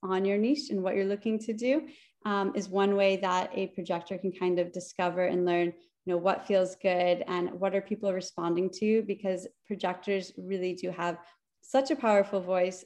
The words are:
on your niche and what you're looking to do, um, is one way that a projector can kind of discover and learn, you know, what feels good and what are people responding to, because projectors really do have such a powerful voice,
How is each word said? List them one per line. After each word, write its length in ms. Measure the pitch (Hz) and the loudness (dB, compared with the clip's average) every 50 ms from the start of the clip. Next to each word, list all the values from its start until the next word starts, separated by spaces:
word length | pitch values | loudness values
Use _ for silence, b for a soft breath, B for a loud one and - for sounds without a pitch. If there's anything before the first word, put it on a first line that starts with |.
on 220 | - 185 190 190 196 | -4 -2 0 2 2
your 140 | 196 202 208 | 2 2 2
niche 320 | 220 247 294 294 - - | 2 2 2 0 -2 -4
and 100 | 208 190 | -4 -2
what 120 | 185 185 196 | -2 0 0
you're 100 | 196 196 | 0 0
looking 340 | 196 202 202 - 220 220 214 | 0 -2 -2 -2 -2 -2 -2
to 120 | 220 226 | -2 -4
do, 360 | 220 220 233 254 277 320 320 B B B B B B _ - | -6 -2 0 2 2 0 0 B B B B B B _ -4
um, 280 | 214 202 202 196 196 - | -2 0 0 0 -2 -2
is 140 | 208 196 190 | -4 -4 -2
one 280 | 180 196 196 202 202 | 0 2 2 4 4
way 200 | 202 196 196 190 | 4 4 4 4
that 340 | 185 196 185 180 185 180 - | 2 0 0 0 0 0 -2
a 140 | - 190 190 180 | -4 -4 -6 -6
projector 480 | - 185 170 - 175 175 - - 190 | -6 -8 -4 -4 -4 -4 -4 -6 -8
can 160 | 180 196 185 | -4 -4 -4
kind 260 | 180 - 180 180 175 175 | -4 0 0 0 2 2
of 140 | 175 175 | 0 -2
discover 520 | - 180 175 - - - 180 175 170 185 180 | -4 -10 -12 -10 -4 -2 -2 0 0 0 0
and 180 | 185 180 180 180 | 2 2 2 2
learn, 220 | 175 175 175 175 170 170 b b b b _ - | 2 2 2 2 0 -2 b b b b _ -4
you 60 | 185 | -2
know, 40 | 175 | -2
what 300 | 170 175 190 185 - - | 0 2 2 0 0 0
feels 300 | - 196 185 185 180 - | 2 2 2 2 2 -2
good 480 | - - 190 180 180 180 180 175 175 - | -2 0 2 2 4 4 2 2 2 0
and 320 | - 180 175 175 - - 175 | -2 -2 -2 -2 -2 -4 -2
what 140 | 196 196 190 | -2 0 0
are 60 | 196 | 0
people 320 | 196 - 214 214 208 196 | -2 -2 -6 -2 -2 -2
responding 580 | 185 185 180 - - 175 170 170 170 175 185 180 | -2 -2 -4 -6 -6 -4 -2 0 0 2 0 -2
to, 320 | 185 - 214 214 220 226 | -2 0 0 2 2 2
because 460 | 208 202 190 196 202 190 185 180 185 - _ _ _ | 2 0 -4 -4 -2 -4 -4 -4 -6 -12 _ _ _
projectors 640 | - 208 180 - 180 180 185 - 202 196 190 180 - - - | -10 -8 -4 -4 -4 -4 -4 -4 -2 -2 -2 -2 -6 -12 -12
really 340 | 185 185 196 185 185 185 | -8 -6 -4 -2 -2 -4
do 180 | 180 180 180 180 | -4 -4 -6 -6
have 280 | 165 165 175 175 165 170 B B B B _ _ _ _ | -4 -4 -4 -4 -4 -6 B B B B _ _ _ _
such 280 | _ - - 262 269 269 | _ 0 2 2 2 2
a 60 | 311 | 0
powerful 440 | - 240 220 208 202 196 202 208 190 | 0 2 4 6 6 4 4 0 -4
voice, 440 | 180 180 185 180 180 185 185 - - | -2 0 2 2 2 0 -2 -6 -10